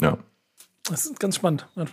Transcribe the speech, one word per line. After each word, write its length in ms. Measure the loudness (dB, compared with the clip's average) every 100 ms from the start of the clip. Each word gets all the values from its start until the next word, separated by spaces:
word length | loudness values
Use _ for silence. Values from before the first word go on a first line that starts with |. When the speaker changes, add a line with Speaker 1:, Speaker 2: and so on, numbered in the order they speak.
Speaker 1:
Ja. 180 | 2 2 -4 _ _ _ -20 _
Speaker 2:
Das 200 | -6 -4
ist 160 | -4 -2
ganz 160 | -2 2
spannend. 320 | 2 2 -2 -8 -4